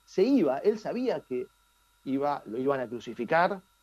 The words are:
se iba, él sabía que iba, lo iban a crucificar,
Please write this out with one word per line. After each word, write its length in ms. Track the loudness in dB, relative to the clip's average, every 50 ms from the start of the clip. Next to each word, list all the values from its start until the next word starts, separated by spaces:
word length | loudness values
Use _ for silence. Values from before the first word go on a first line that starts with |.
| _
se 180 | -4 0 2 4
iba, 360 | 4 4 4 4 4 2 2
él 200 | 2 2 0 0
sabía 400 | -2 -6 -4 -2 -2 -2 -2 -2
que 280 | -4 -6 -6 -6 -6 -8 _ _ _ _ _ _ _ _ _ _ -6
iba, 360 | -4 -2 0 0 0 -2 -4 -6
lo 120 | -8 -6 -2
iban 220 | 0 0 0 0
a 80 | -2 -6
crucificar, 760 | -8 -10 -10 -10 -8 -8 -4 0 2 2 2 2 0 -4 -10 _ _ _